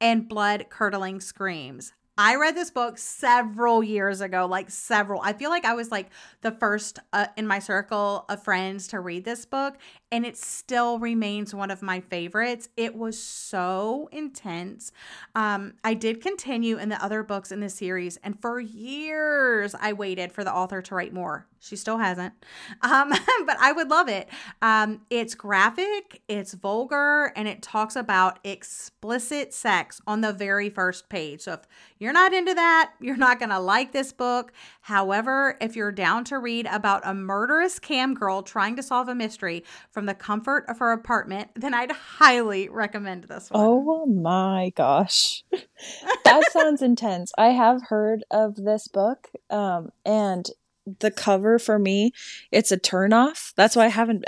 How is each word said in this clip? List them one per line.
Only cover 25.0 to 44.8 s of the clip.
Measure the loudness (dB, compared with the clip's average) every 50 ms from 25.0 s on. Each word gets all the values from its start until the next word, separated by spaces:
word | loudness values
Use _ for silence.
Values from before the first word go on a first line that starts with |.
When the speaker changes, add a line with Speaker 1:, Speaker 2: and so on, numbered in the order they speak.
| -6 _
Speaker 1:
it's | -2 -2 -2 -4 -8
graphic, | -10 -4 0 4 4 4 4 4 0 -2 -2 -4 -6 -8 -12 -20 -18 _ -6
it's | -6 -6 -6 -8
vulgar, | -12 -8 -4 -2 -2 -2 -2 0 0 2 2 4 4 4 2 0 -2
and | -4 -6 -6
it | -6 -8
talks | -10 -4 -2 -2 -2 -2 -4
about | -6 -2 2 4 4 4 4 2 -2 -8
explicit | -12 -12 -12 -14 -16 -16 -16 -16 -18 -18 _ -8 -6 -4 -4 -4 -6 -6 -6 -6 -8 -10
sex | -4 0 2 2 2 0 -2 -10 -12 -8
on | -6 -2 -2
the | -2 -2
very | -2 -4 -2 -2 0 0 -2 -2
first | -4 -2 -2 -2 -2 -6 -10 -10
page. | -8 -8 -8 -8 -10 -12
So | -12 -12 -12
if | -12 _ _ _ -20 -20 -20 _ _
you're | -6 2
not | 4 4 4 6 4
into | 2 0 0 0
that, | 2 4 4 6 4 4 2 -2 _
you're | -6 -6 0
not | 4 4 4 4 4
gonna | 0 -2 -2 -2
like | 2 2 2 2 2 0
this | -2 -4 -4 -4
book. | -6 -4 -2 -2 0 -2 -4 -6 _ -20 -20 -20 -20 _
However, | _ -2 0 0 2 2 0 0 0 0 0 0 0 0 -2 -2
if | -6 -6 -4
you're | -4 -6 -4
down | -2 0 2 2 2 2 -2
to | -4 -6 -6
read | -4 -4 -4 -4 -4 -4
about | -4 0 2 2 2 2 0
a | -4 -6
murderous | -6 -4 -4 -2 -2 0 2 2 2 2 0 -2 -6
cam | -6 -4 -2 0 0 0 -2
girl | -2 -2 -2 -2 -2
trying | -4 -4 -2 -2 -2 -2 -2
to | -6
solve | -6 -2 -2 -2 -2 -2
a | -4
mystery | -4 -4 -6 -6 -6 -6 -6 -6 -6 -10 -14 -20 -20 -20 _
from | _ -6 -4
the | -4 -6
comfort | -6 -4 -4 -4 -2 0 0 -2 -2 -2 -4
of | -4 -2
her | 0 0
apartment, | 0 0 0 0 0 0 0 -4 -6 -8 -8 -10 _
then | -8 -4 -2 -2
I'd | -2 -2 -2
highly | -6 -8 -12 -16 2 6 6 8 8 6 2 0 0 -2 -4 -4
recommend | -4 -4 -4 -4 -4 -8 -8 -8 -10 -10 -12
this | -14 -14 -16 -8 -2
one. | 2 4 6
Speaker 2:
Oh | 6 6 6 4 2 0 2 2
my | 2 2 2 2 2 2 2 2 2 0 0 0 0 0
gosh. | 2